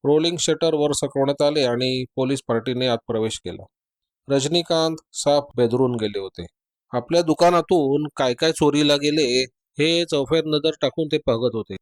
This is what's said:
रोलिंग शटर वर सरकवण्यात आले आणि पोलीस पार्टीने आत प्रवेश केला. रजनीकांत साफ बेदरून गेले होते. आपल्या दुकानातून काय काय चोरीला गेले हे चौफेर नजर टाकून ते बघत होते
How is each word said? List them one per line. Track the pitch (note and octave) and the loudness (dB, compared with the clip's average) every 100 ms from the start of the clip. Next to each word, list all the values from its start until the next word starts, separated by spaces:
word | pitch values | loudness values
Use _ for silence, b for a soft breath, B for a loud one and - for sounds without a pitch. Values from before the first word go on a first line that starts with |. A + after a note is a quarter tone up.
रोलिंग | C3+ D3+ E3 E3+ | 2 2 2 -2
शटर | - D#3 E3 | -2 0 0
वर | D#3 D3 | 0 0
सरकवण्यात | C#3+ C#3+ C#3 C3+ C#3 | -2 -4 -2 -2 2
आले | D3 D3+ | 0 2
आणि | C3 A#2+ B2+ B2+ B2+ - | 0 0 -2 -4 -6 -4
पोलीस | C3 C3+ - | -2 -4 -2
पार्टीने | A#2 A2+ B2 B2+ | -4 -2 -2 -2
आत | A#2 - | -2 -4
प्रवेश | A2+ A2 - | -4 -4 -6
केला. | F2+ F2 - _ _ _ _ _ - | -12 -14 -18 _ _ _ _ _ -2
रजनीकांत | C#3 C#3 F3 E3+ E3 D#3+ D#3+ _ | -2 0 -2 0 0 0 -4 _
साफ | - D3 C#3+ C#3+ - | -4 0 0 0 -2
बेदरून | A#2 B2 C3 | 0 2 0
गेले | A#2+ G#2+ G2+ | 0 -6 -6
होते. | F#2+ - E2+ _ _ _ _ | -10 -12 -16 _ _ _ _
आपल्या | B2 A#2 E3+ | -8 0 0
दुकानातून | E3+ D3+ F3 F3 - F3+ C3+ C#3+ D3+ - | 2 4 4 4 2 2 2 0 -2 -2
काय | C3+ | -2
काय | B2 D#3+ | 2 0
चोरीला | D#3+ D3 C#3+ D3 C#3+ | 2 2 4 2 2
गेले | D3 D3+ C3+ B2 C3 _ _ - | 2 0 2 0 -2 _ _ -2
हे | D3+ E3+ | 0 0
चौफेर | E3 D3 C3 D#3+ D#3 | 0 -2 0 -2 0
नजर | D3+ D#3 D3+ | 0 -2 -2
टाकून | C3+ - D#3 | -4 -2 -2
ते | D3+ | -2
बघत | - A2+ B2 A2+ | 0 0 0 -2
होते | G#2 F#2+ | -8 -12